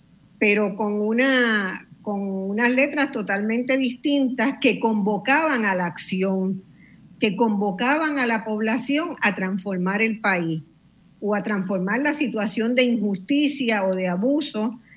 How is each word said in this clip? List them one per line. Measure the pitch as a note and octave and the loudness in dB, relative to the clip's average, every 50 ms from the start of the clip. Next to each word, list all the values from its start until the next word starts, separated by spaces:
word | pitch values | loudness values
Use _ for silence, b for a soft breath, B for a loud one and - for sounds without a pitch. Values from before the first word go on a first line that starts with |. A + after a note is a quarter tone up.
| _ _ - - - - _ - | _ _ -20 -20 -20 -16 _ 0
Pero | A3 G#3 G#3 G#3+ G#3 G3 - | 2 2 4 4 2 0 -2
con | A3+ G#3+ G#3 G#3 G#3 | -2 -2 -2 0 0
una, | G#3 G#3+ A3+ A#3+ C4 C4+ C4 B3+ A#3+ A#3 A3 G#3 G3 F#3 F#3+ - - - - - | 0 0 2 2 4 4 4 4 4 4 2 2 0 -2 -4 -8 -12 -18 -20 -12
con | - G#3+ G3+ G3 | -6 -6 -4 -4
unas | G3 G3 F#3+ F#3+ F#3+ G3 G3+ G#3+ A#3+ A#3+ | -4 -4 -4 -4 -4 -2 0 2 2 2
letras | B3+ B3+ C#4 D4 D4 D4+ C#4 C#4 | 4 4 2 2 2 0 -2 0
totalmente | - A3+ F#3+ F#3 G3 G3+ G#3 A3 A3+ A#3+ B3 B3+ C4 C4+ | -2 -4 -4 -2 -2 -2 0 0 0 0 0 0 0 0
distintas | C4 A#3+ B3 - - D4+ C#4+ C#4+ C4+ A#3+ B3+ - G#3+ C#4 C4+ - | 0 0 -2 -2 -2 0 2 2 2 2 0 0 0 0 0 2
que | - B3 G3+ - | 2 2 2 2
convocaban | - A3+ A3 G#3 F#3+ G#3 G#3 G3 - C4 C4+ D#4 D#4+ D#4 C#4 A#3 A3 | 2 0 2 2 0 0 0 0 0 2 2 2 2 2 2 2 2
a | G3+ F#3 | 0 0
la | F3+ F3 | 0 0
acción, | E3+ E3 - - - F#3+ F#3 F#3+ G3 F#3+ F#3+ F#3+ F#3+ F#3+ F#3+ - B B B B B B B B B - - | -2 -4 -4 -6 -4 -2 0 0 0 0 0 0 -2 -2 -4 -8 B B B B B B B B B -6 -2
que | A3+ G#3+ F3 | 0 0 2
convocaban | B3+ A#3+ A3 G#3 G3 G#3 G3+ F3+ - A#3+ C4 D4 D#4 D#4+ D4+ D4 C#4 | 2 2 2 2 2 0 -2 -2 0 0 2 2 2 0 0 0 0
a | B3 | 0
la | A#3 A3+ G#3+ - | 0 0 0 -2
población | A3 G#3+ G#3 A3 A3 A3+ A#3 - - C#4 D4+ E4+ E4+ B3 - | -4 -4 -2 0 0 0 0 0 0 0 0 -2 -4 -4 -2
a | A3+ G#3 F#3 | -2 0 0
transformar | - F#3+ F#3 G3 F#3 - G3+ F#3+ F3+ F3+ F#3+ G3+ G#3 | 0 -2 -2 -2 -4 -4 -4 -4 -2 -2 0 0 0
el | A3+ A3+ G#3+ A3 | 0 0 0 0
país | - G3+ F#3+ F3 E3+ E3 D#3+ D#3+ - - _ _ _ _ _ _ - - _ - | 0 0 0 0 0 -2 -4 -4 -6 -12 _ _ _ _ _ _ -20 -20 _ -6
o | A3+ G3+ G#3 | -4 -2 -2
a | G3+ - | -2 -2
transformar | G#3+ G#3 F#3+ F#3 F#3 G3+ F#3 F3+ G3 G#3+ B3+ | -2 -2 -2 -2 -2 -2 -2 -2 0 0 0
la | C#4+ D4 D4 | 0 0 0
situación | D4 D4+ G#3+ A#3 G#3+ G3+ - - A#3 A3 A#3 B3 | 0 -2 -2 -2 -2 -2 -2 -2 -2 0 0 2
de | C4 | 2
injusticia | B3+ B3 A#3 G#3 G3+ G3+ F#3+ F3+ - - C#4+ D4 D4+ C4+ C#4+ - B3+ A3+ A3 G3+ F#3+ | 4 2 2 0 0 -2 -2 -4 -2 0 0 2 2 0 0 -2 -2 0 0 0 0
o | F#3+ F#3 | 0 0
de | F#3 F#3 F3+ | 0 0 -2
abuso | F3 F3+ A3 C4 C#4+ D#4 - - - G#3+ G#3+ B3+ - B B B B | 0 0 0 0 0 0 -2 -4 -4 -4 -4 -4 -4 B B B B